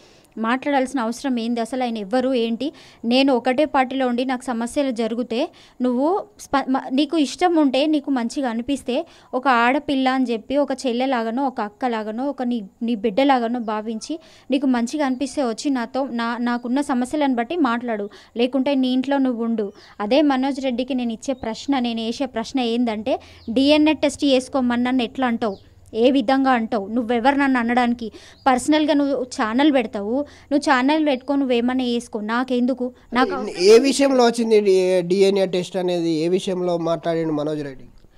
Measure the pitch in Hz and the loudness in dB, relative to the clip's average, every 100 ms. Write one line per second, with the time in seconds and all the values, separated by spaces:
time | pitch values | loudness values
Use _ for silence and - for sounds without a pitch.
0 | - _ _ 220 220 262 294 285 262 269 | -20 _ _ -6 -2 -2 0 0 0 -2
1 | 226 240 277 240 226 233 226 262 247 226 | -4 -4 -4 -2 -2 -4 -4 -4 -4 -4
2 | 190 254 254 254 226 233 277 - - - | -2 -2 0 0 0 -2 -6 -8 -18 -8
3 | 233 254 277 240 254 254 302 277 262 262 | 0 2 4 2 2 2 2 2 0 0
4 | 254 240 262 254 254 226 240 294 269 226 | 0 0 -2 -4 -4 -6 -2 -2 -2 -2
5 | 220 233 247 233 349 - - - 247 247 | -4 -4 -4 -4 -4 -8 -18 -4 -2 0
6 | 294 403 - - - 269 262 262 - 262 | 0 0 -4 -16 -2 -2 0 -2 -2 -2
7 | 302 330 254 - 359 330 285 262 311 302 | 0 0 -2 0 2 4 2 2 2 0
8 | 285 262 233 302 262 226 240 269 - 262 | 0 -2 -2 -4 -4 -4 -4 -6 -4 -6
9 | 330 - _ 254 269 240 240 294 294 269 | -6 -14 _ -2 2 4 4 2 0 0
10 | 262 262 240 226 - 277 285 269 262 233 | 0 0 -2 -4 -2 -2 -2 -2 -4 -2
11 | 269 247 226 233 277 247 208 - 254 226 | -2 -2 -2 -2 -2 -4 -6 -4 -4 -4
12 | 214 220 285 277 247 240 190 _ 233 233 | -6 -6 -6 -4 -4 -4 -6 _ -4 -2
13 | 233 190 277 254 233 247 220 214 214 220 | 0 2 2 2 0 -4 -4 -6 -6 -8
14 | - 320 - - - 262 269 247 233 302 | -8 -12 -12 -18 -4 0 0 0 -2 -2
15 | 277 254 269 302 247 214 294 262 269 262 | -2 -2 -4 -2 -4 -2 -2 -2 -4 -4
16 | 269 233 233 247 240 240 247 269 285 247 | -4 -4 -4 -2 -2 -2 -2 -2 0 -2
17 | 254 302 277 233 233 349 254 233 240 214 | -2 0 0 0 -2 0 0 0 -4 -6
18 | 202 - - 226 254 269 262 269 254 254 | -8 -12 -10 -2 0 0 0 0 0 0
19 | 262 277 262 226 233 226 202 - - - | 0 0 0 -2 -2 -2 -4 -10 -18 -8
20 | 208 269 294 262 269 269 269 240 254 254 | 0 4 4 2 0 -2 -2 -2 -2 -4
21 | 240 226 - 262 226 220 - 277 240 226 | -4 -6 -6 -6 -6 -6 -2 -2 -2 -2
22 | 226 240 262 220 220 269 233 233 240 214 | -4 -4 -4 -4 -4 -2 0 0 0 -2
23 | 220 349 - - - 226 269 302 302 311 | -2 -4 -6 -16 -4 2 4 6 4 4
24 | 294 - 285 262 254 277 247 240 247 262 | 0 0 2 2 0 -2 0 0 0 0
25 | 226 262 254 226 226 196 - - - 214 | -2 -2 -2 0 -2 -4 -12 -20 -8 2
26 | 247 277 214 269 269 247 220 226 196 233 | 4 4 2 2 4 2 0 -4 -2 -2
27 | 226 240 247 285 277 254 233 247 240 240 | 0 2 2 2 2 2 2 2 0 -2
28 | 220 - - - 269 254 269 302 302 285 | -6 -12 -20 -2 2 2 2 2 4 2
29 | 277 269 254 - 220 233 302 269 - 208 | 2 -2 -4 -4 -2 2 4 2 0 -4
30 | 202 262 294 - - 285 320 254 269 311 | -4 -4 -4 -12 -4 -2 2 2 2 2
31 | 294 254 269 277 262 240 247 262 247 240 | 2 0 -2 -2 0 0 0 -2 -2 -4
32 | 240 220 208 233 254 247 247 247 247 - | -6 -8 -4 -2 0 0 0 -2 -6 -8
33 | - 240 247 185 202 - 185 233 269 254 | -4 0 0 -2 -6 4 8 8 8 4
34 | 277 254 233 240 226 214 202 190 185 185 | 4 4 4 2 2 4 6 4 4 2
35 | 175 196 196 196 185 180 175 190 180 175 | 2 4 4 4 0 -2 -4 -4 -2 -2
36 | 170 156 170 180 196 180 180 170 165 165 | 0 0 0 0 -2 -4 -2 -2 -2 -2
37 | 170 165 160 147 151 151 139 131 - - | -2 -2 -2 -2 -2 -4 -8 -12 -20 -20
38 | - | -20